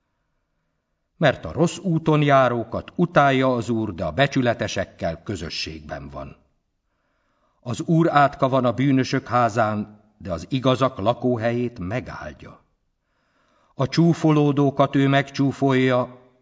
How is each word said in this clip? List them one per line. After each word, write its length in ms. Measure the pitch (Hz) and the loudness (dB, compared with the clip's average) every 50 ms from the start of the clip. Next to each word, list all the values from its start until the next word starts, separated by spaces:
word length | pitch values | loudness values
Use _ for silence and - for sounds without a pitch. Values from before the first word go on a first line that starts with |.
| _ _ _ _ _ _ _ _ _ _ _ _ _ _ _ _ _ _ _ _ _ _ _ | _ _ _ _ _ _ _ _ _ _ _ _ _ _ _ _ _ _ _ _ _ _ _
Mert 280 | - 165 131 - - - | 0 2 2 2 0 -4
a 60 | 80 | -6
rossz 260 | - 131 170 170 - | -2 0 0 0 0
úton 440 | - - 185 160 156 160 160 151 151 | -2 -2 -2 -2 0 2 2 2 4
járókat 720 | 147 143 139 135 131 123 120 117 113 - - 87 - - - | 4 4 4 4 4 4 0 -2 -6 -6 -8 -8 -8 -6 -4
utálja 600 | - 175 165 - 156 143 139 135 131 131 131 123 | -2 -2 2 4 4 4 4 4 2 2 0 0
az 140 | 120 104 120 | -2 -2 -2
Úr, 240 | 117 110 110 104 87 | -2 -2 -2 -4 -6
de 120 | 85 90 | -6 -6
a 60 | 80 | -4
becsületesekkel 1120 | 78 131 139 139 - 135 123 120 107 - - - - 98 90 - - - 95 85 82 - - | 0 0 0 0 0 0 0 0 0 -2 -4 -6 -4 -6 -6 -8 -8 -6 -6 -6 -6 -6 -8
közösségben 880 | - 101 87 85 76 - - - 80 80 76 73 78 78 69 71 71 | -10 -10 -8 -8 -10 -10 -10 -10 -10 -12 -14 -14 -14 -14 -14 -14 -14
van. 280 | 71 69 69 67 - _ _ _ _ _ _ _ _ _ _ _ _ _ _ _ _ _ _ _ _ _ _ _ _ _ | -14 -16 -16 -16 -18 _ _ _ _ _ _ _ _ _ _ _ _ _ _ _ _ _ _ _ _ _ _ _ _ _
Az 220 | - 120 110 - | -10 -8 -8 -6
Úr 280 | 160 - 165 160 165 165 | -2 0 2 2 4 4
átka 380 | - 147 143 131 - - 139 127 | 4 4 4 2 2 0 0 0
van 160 | 135 131 123 | 2 2 2
a 80 | 123 107 | 0 0
bűnösök 540 | 123 135 143 131 131 127 - 139 131 - | 0 0 2 2 2 2 0 -2 -4 -2
házán, 760 | - 117 123 120 110 101 120 107 107 107 104 104 - - - _ _ _ | -2 0 0 2 2 2 0 0 0 -2 -4 -6 -8 -12 -20 _ _ _
de 140 | - 82 95 | -14 -10 -8
az 140 | 85 82 90 - | -8 -8 -6 -6
igazak 480 | - 127 117 131 127 117 135 127 - | -4 -2 0 0 0 2 0 -2 -2
lakóhelyét 840 | - 98 113 123 - 127 127 123 110 113 117 120 123 123 117 - - | -2 -2 -2 -2 0 -2 -2 -2 -2 -2 -2 -2 -2 -4 -6 -6 -8
megáldja. 840 | 87 90 120 127 - - - - - 67 65 - - - - - _ _ _ _ _ _ _ _ _ _ _ _ _ _ _ _ _ _ _ _ _ _ _ | -8 -8 -8 -8 -8 -10 -14 -14 -14 -16 -16 -18 -20 -20 -20 -20 _ _ _ _ _ _ _ _ _ _ _ _ _ _ _ _ _ _ _ _ _ _ _
A 140 | - 135 | -4 -4
csúfolódókat 1080 | 127 - 160 170 170 156 - - 156 151 151 147 147 139 143 143 135 139 - 139 139 - | 0 2 4 4 4 4 4 2 2 4 4 4 2 2 2 2 2 2 2 0 2 2
ő 120 | 139 139 | 2 2
megcsúfolja, 1120 | 139 139 139 139 - - - 139 135 127 - 135 139 131 131 131 131 123 123 123 - - - _ _ _ _ | 4 2 2 0 -2 -2 -2 -2 -2 0 0 0 2 2 2 2 2 2 0 -2 -4 -8 -18 _ _ _ _